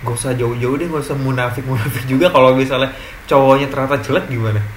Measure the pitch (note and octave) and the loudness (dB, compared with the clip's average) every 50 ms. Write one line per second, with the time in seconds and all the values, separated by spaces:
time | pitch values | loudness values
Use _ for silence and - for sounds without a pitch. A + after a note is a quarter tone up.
0 | B2 A#2+ A#2 - - C3 B2 B2 B2 A#2+ A#2 A#2+ B2 B2 C#3 D3+ F3 E3+ D#3+ D3+ | -4 -4 -6 -4 -4 -4 -2 -2 -2 -2 -2 -2 -2 -2 -2 -2 -2 -4 -4 -6
1 | C#3+ - D3 C3+ C3+ C3 C3 B2 B2 A#2+ A#2 - - C3 C3 A#2 G#2+ B2+ - A2+ | -4 -4 -4 -4 -2 -2 -2 -2 -2 -2 -4 -6 -4 -4 -2 -2 -2 -2 -4 -6
2 | A#2+ C3 C3 C3 E3+ F3+ E3+ C#3 C3 C3 B2+ C3 C3+ C3 C#3 B2+ C3+ C3 - - | -4 -2 0 2 2 4 6 6 6 6 6 4 2 0 0 -2 -2 -2 -4 -12
3 | - - - - - - D3 C#3 C3+ C3+ C3+ C#3 C#3+ C3+ C#3 C#3 C3+ C3+ C#3+ B2 | -16 -16 -18 -18 -2 2 4 4 6 6 4 4 2 -2 -4 -4 -2 -2 -2 -2
4 | G#2+ - C3 F#3 - - B2+ A2+ A2 A2 G#2+ G#2 G#2 - - | -2 -2 -2 -2 -2 -2 -4 -4 -2 0 0 -2 -2 -4 -8